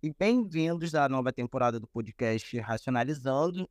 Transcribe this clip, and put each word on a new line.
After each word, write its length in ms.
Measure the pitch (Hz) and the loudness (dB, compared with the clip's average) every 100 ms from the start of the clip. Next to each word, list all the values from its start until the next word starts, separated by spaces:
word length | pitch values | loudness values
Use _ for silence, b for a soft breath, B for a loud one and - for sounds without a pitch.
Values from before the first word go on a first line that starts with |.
E 100 | 151 | -6
bem-vindos 800 | 151 196 247 214 160 160 170 165 | 0 2 4 2 0 0 0 0
à 140 | 151 139 | 2 2
nova 240 | 135 127 | 2 0
temporada 480 | 127 120 131 120 117 | -2 -4 2 2 0
do 80 | 110 | -6
podcast 720 | - 113 - 117 113 - 120 | -8 -8 -2 0 0 -2 -8
Racionalizando, 1040 | 110 113 - 123 123 151 131 131 165 180 185 | -4 -4 -2 -2 0 -2 -2 0 0 -2 -6